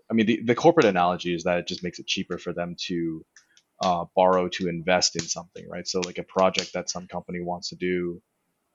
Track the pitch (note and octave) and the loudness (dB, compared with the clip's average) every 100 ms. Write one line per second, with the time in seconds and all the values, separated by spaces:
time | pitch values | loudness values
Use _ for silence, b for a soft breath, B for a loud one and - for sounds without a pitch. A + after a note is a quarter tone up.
0 | - A2+ G#2+ A#2+ A2+ A#2 E3 E3 A#2 F2+ | -2 2 2 2 2 4 6 6 6 6
1 | F2 F2+ F2 E2+ F2 F2 F2 F2+ F2+ - | 2 2 -2 -2 0 -2 -2 -6 -8 -8
2 | - - F#2 F2 - E2+ F2 F2 - F2 | -6 -6 -4 -8 -6 -6 -6 -6 -6 -4
3 | E2 D#2+ - _ b b _ - F#2 F2 | -4 -6 -12 _ b b _ -4 -2 0
4 | E2+ - F#2 F#2 F2+ - F2+ E2+ D#2+ F2+ | -2 4 6 6 2 -2 -4 -4 2 2
5 | - E2+ E2 E2+ F2 - E2+ E2+ F2 F#2 | 2 -2 -6 -8 -10 -16 -12 -12 -6 -4
6 | F2+ F2+ E2+ - F#2+ - - F2+ F2 F2+ | -4 -6 -4 2 2 2 -4 -6 -8 -10
7 | F#2 F2+ - F2+ F2 F2 - E2 F2+ F2+ | -8 -10 -8 -8 -6 -6 -8 -6 -2 -2
8 | F2 E2+ _ _ _ _ _ | -2 -8 _ _ _ _ _